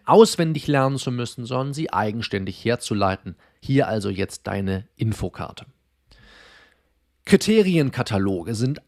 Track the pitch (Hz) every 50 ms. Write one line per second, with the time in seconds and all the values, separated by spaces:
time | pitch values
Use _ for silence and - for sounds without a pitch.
0 | - - 143 156 - - - - 170 160 160 - - - 147 139 135 135 139 127
1 | - 135 123 123 120 113 - - 120 113 131 127 135 143 139 151 160 - - 92
2 | 107 107 104 117 110 - - 101 95 98 92 - - 113 120 120 - - 113 101
3 | 98 95 95 - - 98 87 _ _ _ _ _ - - 135 135 135 - 110 110
4 | 98 101 98 92 98 - - - - - 98 98 98 95 95 95 - - _ -
5 | 117 110 104 - - 87 - - 90 - - - - - - _ _ _ _ _
6 | _ _ - - - - - - - - - - _ _ _ _ _ _ _ _
7 | _ _ _ _ - - 202 - - - 220 220 202 185 175 165 143 127 - -
8 | 117 - 113 98 98 98 98 87 82 95 117 107 120 127 147 - -